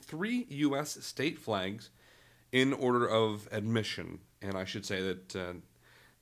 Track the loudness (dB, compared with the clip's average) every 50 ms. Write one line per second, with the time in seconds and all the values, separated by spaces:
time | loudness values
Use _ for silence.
0 | -14 -12 -6 -4 -2 0 0 -2 -2 -4 -2 2 2 2 2 2 -2 -4 -6 -8
1 | -10 -10 -4 -2 -2 -2 -2 -4 -2 -2 0 0 0 -2 -4 -6 -10 -16 -20 _
2 | -20 -20 -20 -20 -20 -20 _ _ _ _ 4 4 6 6 4 2 4 4 4 4
3 | 4 4 6 4 4 4 2 -2 -6 -6 -4 -4 0 2 2 2 2 0 -4 -6
4 | -8 -10 -10 -12 -16 _ _ _ -8 -6 -4 -4 -4 -4 -6 -8 -6 -4 -4 -2
5 | -2 -2 -2 -4 -8 -10 -8 -6 -6 -6 -8 -10 -14 -18 _ _ _ -20 -20 -20
6 | -20 -20 _ _